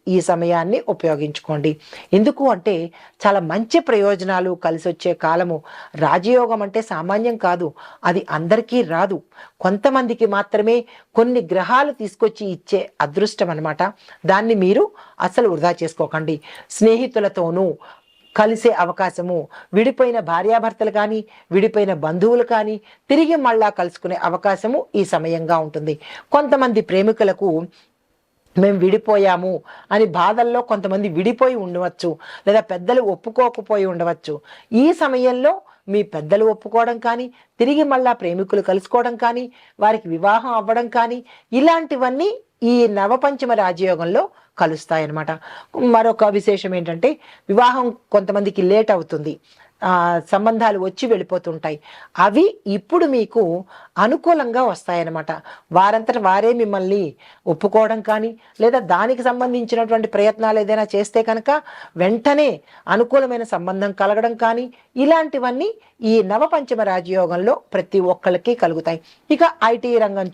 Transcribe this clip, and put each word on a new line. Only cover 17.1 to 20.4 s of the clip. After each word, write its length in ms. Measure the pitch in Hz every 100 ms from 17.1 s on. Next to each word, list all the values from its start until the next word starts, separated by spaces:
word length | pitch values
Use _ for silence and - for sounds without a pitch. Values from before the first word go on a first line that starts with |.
| 226 202 196 170 175 190 - - - _ _ _ -
కలిసే 340 | 214 226 233
అవకాశము, 800 | 175 175 175 185 175 180 175 147 - -
విడిపోయిన 460 | 180 233 - 254 233
భార్యాభర్తలు 680 | 165 170